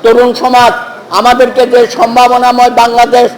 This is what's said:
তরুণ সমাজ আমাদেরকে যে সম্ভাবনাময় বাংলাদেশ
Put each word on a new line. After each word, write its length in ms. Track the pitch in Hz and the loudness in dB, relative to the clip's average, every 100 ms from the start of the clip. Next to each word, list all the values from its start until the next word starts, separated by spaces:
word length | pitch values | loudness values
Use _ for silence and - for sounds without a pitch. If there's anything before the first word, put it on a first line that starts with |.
তরুণ 300 | 226 240 247 | 2 2 0
সমাজ 400 | 240 254 247 240 - - - - | -2 -2 2 0 -2 -12 -16 -8
আমাদেরকে 580 | 185 233 247 247 240 247 | -2 0 0 0 0 0
যে 200 | 240 233 | 0 0
সম্ভাবনাময় 800 | - 233 240 247 247 247 247 247 | -2 -2 2 0 2 0 2 0
বাংলাদেশ 640 | 240 233 233 240 247 240 | 2 0 0 0 2 0